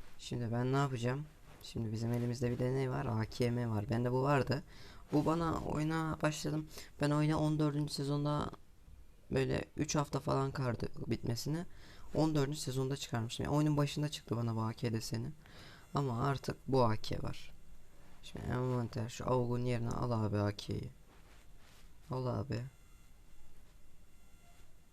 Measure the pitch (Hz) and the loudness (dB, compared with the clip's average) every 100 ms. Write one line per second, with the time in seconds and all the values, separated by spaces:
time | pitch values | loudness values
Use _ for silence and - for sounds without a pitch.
0 | - - - 123 117 117 127 120 139 127 | -10 -10 -6 -4 0 0 2 2 2 0
1 | 120 139 151 - - - - - 110 110 | 0 -2 -4 -14 -20 -16 -10 -6 -4 -2
2 | 117 120 120 120 120 123 127 135 131 131 | 0 0 0 0 0 2 2 2 0 -2
3 | 123 110 110 - 123 120 120 107 104 117 | 0 0 0 0 2 2 2 0 2 2
4 | 123 127 135 143 123 123 - - - - | 2 2 4 4 4 0 -2 -12 -16 -16
5 | - 151 147 165 165 - - 151 156 160 | 0 2 4 4 2 0 0 0 2 2
6 | 160 - 151 151 151 151 156 - - - | 0 2 0 0 0 -2 -2 -8 -14 0
7 | 147 147 151 156 151 151 151 143 147 - | 2 6 6 4 4 4 4 2 0 0
8 | 139 147 147 147 - - - - - - | 0 2 2 0 -2 -6 -16 -20 -20 -18
9 | - - - 131 131 - - - 151 160 | -20 -20 -2 2 2 2 -2 -2 2 2
10 | 143 143 - 165 139 135 127 117 117 - | 2 0 2 2 2 0 0 0 -2 -4
11 | - 113 - 117 143 160 180 - - - | -2 0 0 0 0 -2 -2 -10 -14 -14
12 | - - 156 147 135 151 - 131 131 139 | -4 2 4 4 2 0 -2 0 0 -2
13 | - 117 113 - 139 143 151 147 143 - | -2 -2 -2 -2 2 4 6 4 2 0
14 | 147 - - 117 117 113 110 110 117 110 | -2 -4 -2 0 2 0 0 0 0 0
15 | - 113 123 - - - - - - 143 | 0 -2 -4 -8 -14 -18 -16 -18 -4 0
16 | 139 117 131 131 - - - 131 113 107 | 0 2 2 2 -2 -6 2 6 6 6
17 | - 92 - - - - - - - - | 2 0 -2 -4 -6 -8 -10 -12 -12 -14
18 | - - - - 101 123 127 123 117 117 | -14 -14 -10 -6 -2 0 2 2 0 -2
19 | 113 - - 127 120 120 123 120 117 117 | -4 -2 2 4 4 2 2 2 0 0
20 | 123 113 107 104 101 101 - 104 - - | 2 2 4 4 2 0 -4 -4 -4 -10
21 | - - - - - - - - - - | -18 -20 -20 -20 -16 -16 -16 -16 -16 -16
22 | - 127 127 117 123 117 131 - - - | -6 -2 0 0 0 -2 -4 -12 -20 -20
23 | - - - - - - - - - - | -20 -20 -14 -10 -8 -10 -12 -14 -14 -12
24 | - - - - - - - - - | -14 -18 -18 -18 -18 -16 -16 -16 -18